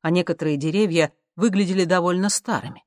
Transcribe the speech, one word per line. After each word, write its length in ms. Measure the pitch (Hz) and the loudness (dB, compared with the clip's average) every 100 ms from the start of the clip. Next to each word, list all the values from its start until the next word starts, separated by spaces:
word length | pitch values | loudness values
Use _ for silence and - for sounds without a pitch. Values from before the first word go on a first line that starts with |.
а 80 | 160 | 0
некоторые 460 | 180 175 165 156 143 | 0 0 -2 -2 -2
деревья 560 | 156 185 214 165 151 _ _ - | -2 0 2 2 0 _ _ -2
выглядели 480 | 220 190 185 190 | 0 2 0 0
довольно 460 | 170 185 175 180 202 | 2 2 2 0 0
старыми. 540 | - - 220 - - | -2 -4 -4 -6 -16